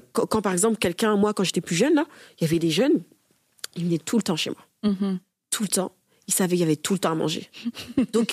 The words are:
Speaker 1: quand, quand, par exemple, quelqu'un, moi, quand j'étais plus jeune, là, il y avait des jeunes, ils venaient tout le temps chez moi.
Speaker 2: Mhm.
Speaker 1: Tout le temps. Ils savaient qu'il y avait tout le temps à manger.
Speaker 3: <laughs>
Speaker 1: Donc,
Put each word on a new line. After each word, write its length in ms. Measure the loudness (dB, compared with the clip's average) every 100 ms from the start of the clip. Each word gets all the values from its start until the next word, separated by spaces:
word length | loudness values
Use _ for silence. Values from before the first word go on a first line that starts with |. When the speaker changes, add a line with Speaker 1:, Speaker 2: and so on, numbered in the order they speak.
| -2
Speaker 1:
quand, 120 | -2 0
quand, 160 | 0
par 120 | 0
exemple, 240 | 0 0 0
quelqu'un, 400 | -2 0 0 2
moi, 160 | 2
quand 100 | 2
j'étais 160 | -2 -2
plus 160 | -2 0
jeune, 200 | 2 2
là, 100 | 0 -6 -20 -6
il 60 | -2
y 20 |
avait 120 | 0
des 100 | 2
jeunes, 320 | 2 2 2 -2 _ _ _ _ _ -14 -6
ils 80 |
venaient 140 | -2 -2
tout 180 | 0 0
le 80 |
temps 140 | 0 -2
chez 140 | -4
moi. 400 | -8 -14 _ -2
Speaker 2:
Mhm. 260 | 0 -2 -4 -8 _ _
Speaker 1:
Tout 140 | -6
le 40 | -2
temps. 240 | -2 -4 -8 _ _ -4
Ils 40 |
savaient 180 | -2 2
qu'il 80 | 2
y 20 |
avait 140 | 2 0
tout 160 | 0
le 60 | 0
temps 120 | 0
à 40 | 0
manger. 340 | -2 -4 -10 -12 -10 -10
Speaker 3:
<laughs> 340 | -6 -2 0
Speaker 1:
Donc, 180 | 0 0